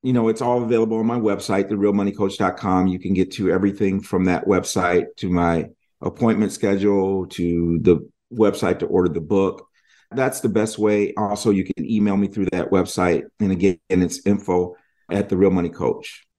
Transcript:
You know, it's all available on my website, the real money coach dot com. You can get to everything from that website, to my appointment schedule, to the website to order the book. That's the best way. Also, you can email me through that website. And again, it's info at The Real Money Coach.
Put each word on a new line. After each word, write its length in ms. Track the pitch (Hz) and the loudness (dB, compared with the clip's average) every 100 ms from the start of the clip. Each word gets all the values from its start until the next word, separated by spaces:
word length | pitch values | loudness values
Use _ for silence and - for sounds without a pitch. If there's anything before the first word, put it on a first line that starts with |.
You 120 | 131 | 0
know, 160 | 123 113 | 2 2
it's 120 | 113 | 0
all 220 | 123 123 | 0 0
available 360 | 117 117 110 113 | 2 2 2 0
on 80 | 113 | 0
my 120 | 120 | 0
website, 480 | 107 98 - 95 98 | 0 -2 -2 -2 0
the 80 | 104 | 0
real 160 | 104 | 2
money 220 | 101 101 | 2 0
coach 240 | 101 98 - | -2 -4 0
dot 180 | 95 - | -2 -2
com. 320 | 104 92 92 | 0 2 2
You 120 | 90 | -2
can 140 | 90 | -2
get 200 | 92 92 | 0 0
to 180 | - 92 | 0 0
everything 480 | 92 101 98 98 95 | 2 0 0 -2 -2
from 260 | - 92 92 | -2 0 2
that 200 | 90 - | 0 2
website, 640 | 92 90 - 90 87 - - | 0 0 -2 2 0 0 -8
to 120 | 95 | -2
my 360 | 87 85 82 76 _ _ _ | 0 2 0 -4 _ _ _
appointment 540 | - - 117 104 104 | -8 0 0 2 0
schedule, 760 | - 104 98 101 101 95 98 92 | 0 0 2 2 2 0 -2 -6
to 520 | - 87 85 85 82 | -4 -2 0 0 2
the 280 | 90 82 - _ _ | 4 4 0 _ _
website 460 | 120 107 92 95 85 | 2 2 2 -2 -2
to 60 | 87 | 0
order 260 | 90 90 | 0 0
the 80 | 78 | -2
book. 480 | 78 98 95 - - _ _ _ _ | -2 0 0 -2 -18 _ _ _ _
That's 280 | 123 131 - | -4 -4 -2
the 80 | 127 | -2
best 280 | 101 110 107 | 0 -2 0
way. 360 | 107 104 101 - | 0 2 0 -2
Also, 360 | 104 104 117 | -4 -2 0
you 120 | 98 | 0
can 260 | 90 - - | -2 -6 -2
email 280 | 110 104 98 | 0 2 0
me 100 | 98 | -2
through 200 | 107 92 | -2 -4
that 180 | 90 - | -2 0
website. 540 | 95 90 - 90 82 - _ | 0 0 0 2 0 -2 _
And 120 | 101 | -2
again, 280 | 92 95 87 _ | 2 0 0 _
it's 360 | 90 87 - - | 0 0 -2 -2
info 500 | 101 - 90 87 - _ _ _ | -2 0 0 0 -8 _ _ _
at 200 | 98 101 | -4 -2
The 80 | 92 | 2
Real 140 | 98 | 4
Money 180 | 90 85 | 2 -2
Coach. 580 | - 71 - - - _ | -2 -4 -4 -8 -20 _